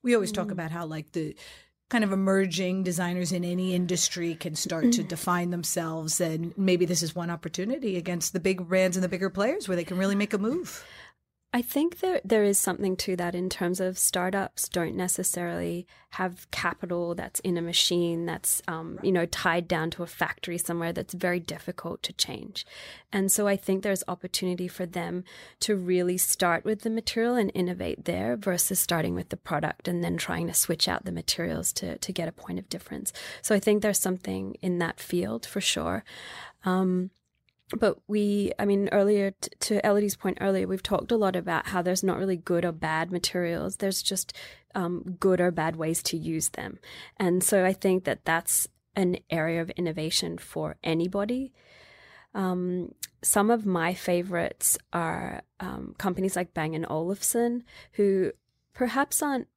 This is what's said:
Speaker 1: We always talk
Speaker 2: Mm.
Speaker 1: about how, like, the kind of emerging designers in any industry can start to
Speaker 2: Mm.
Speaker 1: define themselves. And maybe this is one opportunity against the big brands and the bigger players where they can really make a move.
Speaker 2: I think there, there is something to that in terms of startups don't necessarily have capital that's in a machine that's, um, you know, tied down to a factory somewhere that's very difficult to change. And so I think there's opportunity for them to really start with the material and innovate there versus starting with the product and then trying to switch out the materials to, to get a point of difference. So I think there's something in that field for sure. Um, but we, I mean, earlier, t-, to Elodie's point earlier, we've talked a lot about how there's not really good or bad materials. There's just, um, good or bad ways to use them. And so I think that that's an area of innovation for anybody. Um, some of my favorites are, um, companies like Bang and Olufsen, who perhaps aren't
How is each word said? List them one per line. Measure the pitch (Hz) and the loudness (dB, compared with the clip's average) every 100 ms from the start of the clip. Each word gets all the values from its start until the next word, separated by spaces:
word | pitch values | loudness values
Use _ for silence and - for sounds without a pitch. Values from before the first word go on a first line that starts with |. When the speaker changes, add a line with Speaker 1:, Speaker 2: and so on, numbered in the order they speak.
Speaker 1:
We | 247 | 4
always | 240 196 | 4 4
talk | 196 208 | -2 -4
Speaker 2:
Mm. | |
Speaker 1:
about | 190 160 | -4 -4
how, | 170 160 | -6 -6
like, | 156 151 | -6 -6
the | 170 151 - - - _ _ _ | -4 -4 -8 -18 -20 _ _ _
kind | 240 | 2
of | 208 | 2
emerging | 190 190 196 190 165 180 190 | 2 4 4 2 0 0 0
designers | 185 175 175 180 175 | 0 0 0 0 0
in | 180 | 0
any | 175 180 185 | 0 0 0
industry | 180 180 175 - 180 170 160 | 0 2 2 0 0 -4 -4
can | 175 | -6
start | 156 - 165 240 | -4 -4 2 4
to | 240 | 4
Speaker 2:
Mm. | 156 | 0
Speaker 1:
define | 165 - 175 175 | -2 0 0 0
themselves. | 175 165 180 160 160 160 - | -2 -2 -2 -2 -4 -2 0
And | 170 160 170 - | 0 0 -4 0
maybe | 190 180 175 | 2 4 4
this | 175 | 2
is | 170 180 | 0 -4
one | 170 | -4
opportunity | 165 165 180 196 285 247 185 | -6 -6 -4 -4 -2 -2 -2
against | 175 175 - | -2 -2 -2
the | 185 | 0
big | 190 185 175 | 0 0 2
brands | 185 185 185 | 4 4 2
and | |
the | 180 | 0
bigger | 180 190 | 0 -2
players | 190 220 381 190 | 0 0 0 -2
where | |
they | 180 | -2
can | 170 185 | 0 0
really | 196 | 2
make | 202 208 | 2 2
a | 202 | 0
move. | 214 330 339 - - - - _ _ _ _ | 0 -2 -4 -12 -16 -20 -20 _ _ _ _
Speaker 2:
I | 247 | -2
think | 240 277 330 - | 0 2 0 0
there, | 370 359 | 0 0
there | 196 220 | 4 4
is | 202 202 | 6 4
something | - 180 196 185 | 2 0 0 0
to | - 180 | -2 -2
that | 175 | -2
in | 175 185 | -2 -4
terms | - 175 185 | 0 0 2
of | 185 185 | -2 2
startups | - 185 180 196 - - - | 0 2 0 0 -2 -6 -4
don't | 180 165 | -2 -2
necessarily | 175 180 - 185 - 175 170 175 170 - - _ | -2 -2 0 0 -2 -4 -4 -4 -6 -10 -20 _
have | - 185 180 - | -4 -4 -4 -10
capital | - 175 - 180 175 175 170 | -4 -4 -4 -4 -2 -2 -4
that's | - - | -6 -4
in | 190 175 | 0 0
a | |
machine | 170 175 - 175 170 170 | 0 2 4 4 2 0
that's, | 170 165 - - - | -2 -4 -2 -2 -2
um, | 160 165 - | -6 -8 -2
you | - | 2
know, | 180 170 | 4 2
tied | - 185 170 170 | 0 2 2 2
down | 165 160 | 0 0
to | - | -4
a | 170 | -10
factory | - 170 - - 175 | -2 -2 -2 -6 -4
somewhere | - 170 170 | -2 -2 -2
that's | 170 - | -4 -6
very | 180 180 180 | -2 0 0
difficult | 170 160 - - 170 - | -4 -10 -10 -10 -10 -8
to | - | -8
change. | - - - - - - - - - _ | -2 -2 -2 -10 -12 -14 -16 -16 -18 _
And | 202 196 | 0 2
so | - 208 | 4 4
I | 196 | 2
think | - 190 | 2 0
there's | 208 190 - | 2 -2 -2
opportunity | 180 185 - 185 180 180 | -8 -4 -2 -2 -2 -4
for | - 180 | -6 -6
them | 180 175 180 180 - - _ | -4 -4 -6 -8 -18 -20 _
to | - | 0
really | 202 180 185 180 180 | 0 2 2 2 2
start | - - 180 165 | 0 2 2 2
with | - 214 | 0 -2
the | 226 | -2
material | 226 226 226 233 | -2 -2 0 2
and | 247 196 | 2 2
innovate | - 180 180 87 - | 0 -2 -2 -4 -4
there | - 180 220 240 | -2 -2 -2 -2
versus | 202 180 - 190 | 0 0 0 0
starting | - 170 - 87 | 0 0 0 -2
with | 170 | -4
the | 185 | -8
product | - 151 156 - - | -4 -2 -2 -4 -4
and | 175 | -2
then | 170 165 | -2 -2
trying | - 165 170 | -2 -2 0
to | |
switch | 160 - 160 - | 0 0 0 0
out | 87 | 0
the | 190 | -4
materials | 170 - - 170 160 180 | -4 -2 -2 -2 -2 -2
to, | - - - | -4 -6 -6
to | - | -6
get | 185 165 | -4 -6
a | |
point | - - 180 | -8 -8 -8
of | 190 | -8
difference. | 185 - - - - - - | -12 -10 -6 -6 -8 -14 -10
So | - 208 | 2 4
I | |
think | 220 208 | 6 4
there's | 214 196 | 4 2
something | 190 185 - 190 196 - | 0 -2 -4 -6 -6 -4
in | 185 175 | -2 0
that | 170 - | 0 -4
field | - 175 190 233 - | -2 -2 0 -4 -4
for | 202 | -2
sure. | - - 78 196 - - - - - _ | 0 0 -2 -4 -6 -18 -16 -16 -18 _
Um, | 185 185 190 180 185 _ _ _ _ _ _ 240 | 0 2 2 2 -2 _ _ _ _ _ _ 2
but | 214 - - | 2 2 -2
we, | 208 208 202 202 - | 2 4 2 2 0
I | |
mean, | 202 202 202 | 2 2 4
earlier, | 208 196 208 196 | 4 6 4 2
t-, | - - - | -2 -10 -6
to | - 208 214 | 0 2 4
Elodie's | 208 208 - | 4 4 0
point | 190 - | -2 0
earlier, | 196 190 185 | 2 2 0
we've | 190 | -2
talked | - 196 - | 0 -2 2
a | 233 | 2
lot | 202 185 | 4 2
about | 175 160 - | 0 0 0
how | 185 | 0
there's | 175 185 | 2 2
not | 190 - | 2 2
really | 190 175 | 0 -2
good | - 175 | 2 2
or | 175 | 2
bad | 160 156 160 165 | -2 0 0 0
materials. | 180 - 180 175 170 190 - | -2 0 0 0 -2 -4 -2
There's | 196 190 | -2 0
just, | - 190 - - - - _ | -2 -2 -6 -10 -18 -20 _
um, | 202 175 175 - 175 | -4 -2 -2 -6 2
good | 196 180 | 4 6
or | 175 | 4
bad | 165 160 160 | 2 -2 0
ways | 160 165 | -2 0
to | - 165 | -2 -4
use | 160 160 160 | -2 -2 -2
them. | - - - - - - _ | -4 -10 -12 -18 -18 -20 _
And | 185 180 | 2 4
so | 180 202 | 4 6
I | 185 | 4
think | 190 196 185 | 4 2 4
that | 180 - | 2 -2
that's | - 139 - - - _ _ - | 0 0 2 0 -2 _ _ 0
an | 180 180 _ | 2 0 _
area | 165 160 165 | -2 0 0
of | 165 | -2
innovation | - 175 160 156 - 170 165 | -2 -2 -2 -2 0 -2 -8
for | - 160 151 - | -8 -6 -6 -4
anybody. | - 165 180 202 208 254 269 _ _ - - - - - _ | -2 0 0 -2 -2 -4 -6 _ _ -20 -20 -20 -20 -20 _
Um, | 208 185 180 180 180 170 - - _ | -2 0 0 0 -2 -4 -10 -14 _
some | - 208 202 | 2 4 6
of | 233 208 | 4 4
my | 175 165 | 2 2
favorites | 180 - 175 180 175 170 - - - _ | 0 2 0 2 -2 -2 0 0 0 _
are, | 175 165 170 - - - _ | -4 -2 -4 -6 -8 -14 _
um, | 190 - - - | -10 -8 -10 -4
companies | 196 180 190 | -2 0 0
like | 185 180 | 0 -2
Bang | - 156 | -4 -4
and | 160 170 | -2 -2
Olufsen, | 156 170 202 - 233 240 240 - - - | -2 -2 -2 0 2 2 0 -6 -20 -10
who | - 202 190 185 - _ _ _ | 2 4 4 2 -2 _ _ _
perhaps | - 247 247 285 - | -2 0 2 0 0
aren't | 294 262 - | 0 -2 -4